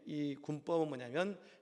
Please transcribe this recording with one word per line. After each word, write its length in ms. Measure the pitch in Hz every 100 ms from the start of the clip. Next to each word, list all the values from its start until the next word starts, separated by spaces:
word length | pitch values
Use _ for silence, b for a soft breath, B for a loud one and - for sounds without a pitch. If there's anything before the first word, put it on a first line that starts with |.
| -
이 300 | 151 147 139
군법은 520 | - 151 156 170 156
뭐냐면 520 | 131 120 143 190 190 B B